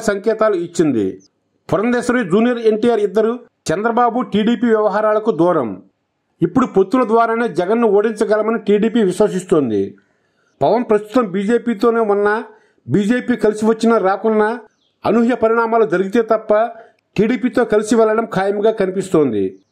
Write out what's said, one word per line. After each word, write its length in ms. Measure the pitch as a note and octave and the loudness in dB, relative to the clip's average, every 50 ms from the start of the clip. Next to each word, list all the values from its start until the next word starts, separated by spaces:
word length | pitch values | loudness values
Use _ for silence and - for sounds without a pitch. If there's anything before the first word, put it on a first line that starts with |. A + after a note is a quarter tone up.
| A3 G#3+ | -2 -2
సంకేతాలు 480 | G3+ G3+ G3+ A3+ G#3+ A3 G#3+ A3 G#3 E3+ F3 | -4 -2 -2 -2 0 0 0 0 0 -2 -4
ఇచ్చింది. 400 | E3 - - D#3+ D3 B2 A2 G2 F#2+ F#2 - _ _ _ _ _ _ _ _ _ - | -6 -2 0 0 0 2 0 -2 -2 -4 -8 _ _ _ _ _ _ _ _ _ -4
పురంధేశ్వరి, 520 | D#3+ F3+ G#3+ B3 A#3+ A#3+ - B3+ A#3+ B3+ A3 D#3 | -2 -2 0 0 -2 -2 -2 -2 -2 -2 -2 0
జూనియర్ 280 | E3+ A3 A#3 B3 A#3+ A#3 A3+ A3 | 0 2 2 2 0 0 0 0
ఎన్టీఆర్ 320 | A3 G#3+ A#3+ A#3+ A#3 G#3 G#3 | 0 2 0 0 0 0 -2
ఇద్దరు 260 | F#3+ F3+ A3 G#3+ A3+ A#3+ A#3+ - _ _ _ - - | -2 0 0 0 0 -2 -6 -10 _ _ _ -6 -4
చంద్రబాబు, 520 | D#3+ F#3+ G#3+ A#3 A3 A#3+ A#3+ A#3+ G#3+ B3+ A3+ - | -4 -2 -2 -2 0 2 0 0 0 -2 -4 -2
టీడీపీ 340 | - G#3 G#3+ A#3 A#3+ - A#3+ | -2 0 0 0 0 0 2
వ్యవహారాలకు 640 | A#3 A3 G#3+ G#3+ G#3 F#3 G#3+ G#3+ G#3+ G#3+ G#3+ G#3+ A3+ F#3 D3+ | 0 2 2 2 0 0 0 0 0 0 0 0 -2 0 2
దూరం. 420 | E3 F3+ E3+ D#3 B2 G#2+ F#2 F2+ - _ _ _ _ _ _ _ _ _ _ - E3 | 2 2 2 0 -2 -4 -8 -12 -16 _ _ _ _ _ _ _ _ _ _ -4 -2
ఇప్పుడు 200 | E3+ - C4 C4 - - | 0 2 0 0 2 2
పొత్తుల 280 | F#3+ G3 G3 - B3+ B3 G3+ | 0 2 2 2 0 0 2
ద్వారానే 360 | A3+ A3+ A#3 A3 A3+ A3+ A#3+ G#3+ | 2 2 2 2 0 -2 -2 -4
జగన్ను 400 | D#3 E3 F3 F#3 A3+ A#3 A#3 A3 G3 | -2 -2 -2 0 0 0 2 2 2
ఓడించగలమని 640 | G#3 G#3 A#3 G#3+ - A3 G3 G#3+ G#3+ G#3+ A3 A#3 A3 - G3+ | 2 2 0 -2 -2 -2 0 0 0 0 -2 -2 -4 0 0
టీడీపీ 340 | G3+ G#3 G#3 A3+ - A#3+ G#3 F3+ | 2 2 2 0 0 2 0 0
విశ్వసిస్తోంది. 720 | F3+ - G#3+ F#3 F3 F#3 F#3 - F#3 D#3 C3+ A#2 G#2+ G2 G2 F#2+ - _ _ _ _ _ _ _ _ _ _ _ _ - | 2 0 0 0 0 -4 -2 0 0 0 0 0 -2 -2 -2 -4 -8 _ _ _ _ _ _ _ _ _ _ _ _ -2
పవన్ 220 | C#3 D3+ G3+ A#3+ A#3+ A#3 | 0 0 0 0 0 0
ప్రస్తుతం 360 | G#3+ G#3 G#3 - - C4 A#3+ F#3+ E3 | -2 -2 -2 -2 -2 -2 -2 -2 -4
బీజేపీతోనే 640 | G3+ G3 G3+ A#3+ A#3 A#3 A#3+ A#3 G3 A#3+ A#3 A3+ A#3 A3+ G3+ G3+ | -4 -2 0 -2 -2 -2 -4 -4 0 0 0 2 0 0 0 0
ఉన్నా, 300 | G3+ G3+ G#3 G#3+ A3+ A#3+ - - _ _ _ _ _ - A#2 | 0 0 0 -2 -2 -6 -12 -20 _ _ _ _ _ -8 -2
బీజేపీ 480 | C3 G3 G#3 G3 B3 B3 B3 B3 B3 | -2 0 2 2 0 -2 0 -2 -2
కలిసి 280 | - - G#3+ G#3 G#3+ G#3+ A3 | 0 0 -2 0 0 0 0
వచ్చినా 280 | A3+ A3 A3+ A3+ A#3 G#3+ | 0 2 2 2 2 2
రాకున్నా 600 | F#3 F#3+ G3 G3 - A3 A3 G#3+ G#3 G#3+ A#3+ B3 - _ _ _ _ _ _ _ - | 2 0 -2 0 0 0 0 2 0 0 -2 -6 -10 _ _ _ _ _ _ _ -2
అనూహ్య 280 | D3+ G3+ A#3 A#3 A#3+ B3 | 0 2 2 2 0 0
పరిణామాలు 520 | A3+ A3 A3 A3+ A#3 A#3 A3+ A#3 A#3 - - - | 0 0 0 2 2 0 0 2 2 2 2 0
జరిగితే 280 | F3+ G3 F#3+ G3 A#3+ | -2 -2 0 0 0
తప్ప 320 | A3 A3 A3+ G#3+ A3 - G#3 G#3+ A#3 A#3 - - - - _ _ _ _ - | 0 2 -2 -2 0 0 0 2 0 -2 -6 -14 -20 -20 _ _ _ _ -2
టీడీపీతో 480 | - G#3+ A3 B3+ G3+ A#3 A#3+ - B3+ A#3 | 0 0 0 0 -2 -2 -2 0 0 0
కలిసి 300 | A3+ G#3+ G#3+ G#3+ - B3 | 2 2 0 2 2 2
వెళ్లడం 340 | A3 A3+ A3 A3 A3+ A3+ - - | 2 4 2 2 -2 -2 -4 -4
ఖాయంగా 360 | F#3+ G3 G3+ G#3 G#3 G3+ A3 | -2 -2 -2 -2 0 0 0
కనిపిస్తోంది. 760 | - - F#3+ F#3 F#3 G3 - - - D#3+ D3 B2+ G#2+ G2+ F#2+ F#2 - - _ _ | 0 0 -2 -4 -2 -6 -6 0 2 2 2 2 0 -2 -4 -4 -6 -10 _ _